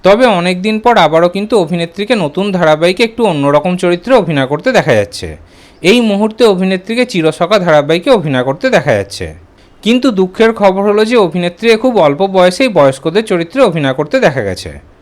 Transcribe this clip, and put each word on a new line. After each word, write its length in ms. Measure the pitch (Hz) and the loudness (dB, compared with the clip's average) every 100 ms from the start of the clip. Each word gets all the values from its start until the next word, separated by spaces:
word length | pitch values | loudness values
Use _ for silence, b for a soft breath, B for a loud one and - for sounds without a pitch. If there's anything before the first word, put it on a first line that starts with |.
তবে 240 | 180 214 254 | 4 4 4
অনেক 360 | 185 175 185 | 2 -2 -2
দিন 160 | 202 214 | -2 0
পর 180 | 233 220 | 2 2
আবারও 320 | 160 160 175 | 2 2 0
কিন্তু 300 | 185 214 226 | -2 -2 0
অভিনেত্রীকে 560 | 160 175 170 180 208 | 0 -4 -6 -8 -4
নতুন 380 | 233 151 160 202 | -2 -2 -4 -4
ধারাবাহিকে 520 | 185 160 151 170 196 | 0 0 2 0 0
একটু 220 | 226 220 220 | -2 0 -2
অন্যরকম 500 | 156 139 147 180 180 | 0 2 2 0 -2
চরিত্রে 380 | 180 175 226 | -2 -2 2
অভিনয় 320 | 254 175 147 127 | 0 2 -2 -2
করতে 260 | 147 262 | -2 0
দেখা 220 | 220 143 | 0 2
যাচ্ছে। 420 | 113 101 - 85 76 b b b b | 0 0 -8 -12 -14 b b b b
এই 180 | 170 240 | 2 2
মুহূর্তে 440 | 226 202 214 214 | 2 0 -2 2
অভিনেত্রীকে 640 | 233 185 190 190 185 233 247 | 2 2 0 -2 -4 -4 -2
চিরসখা 520 | 185 160 156 170 208 | 0 -2 -2 -2 0
ধারাবাহিকে 520 | 175 151 143 170 220 | 2 2 2 -2 2
অভিনয় 340 | 240 151 131 | 0 0 -2
করতে 260 | 127 135 262 | -2 -2 0
দেখা 220 | 214 139 | 0 0
যাচ্ছে। 420 | 107 98 - 82 82 - _ b _ | -2 -2 -8 -12 -12 -20 _ b _
কিন্তু 280 | 208 247 269 | -2 0 0
দুঃখের 420 | 190 185 - 226 | 0 -4 2 0
খবর 300 | 220 202 190 | 2 0 2
হলো 220 | 202 208 | 0 0
যে 120 | 220 240 | 0 2
অভিনেত্রীকে 600 | 175 175 175 175 226 220 | 0 -2 -6 -2 0 2
খুব 220 | 254 220 | 2 2
অল্প 280 | 151 143 196 | 2 2 0
বয়সেই 420 | 190 180 180 262 | 2 2 2 0
বয়স্কদের 560 | 180 139 131 165 185 | 2 2 0 -4 -4
চরিত্রে 380 | 220 180 170 269 | -2 -4 -4 0
অভিনয় 300 | 240 165 139 | 0 0 -4
করতে 280 | 127 - 262 | -4 -2 0
দেখা 220 | 208 131 | 0 -2
গেছে। 500 | 101 92 87 73 - _ | -6 -6 -12 -16 -20 _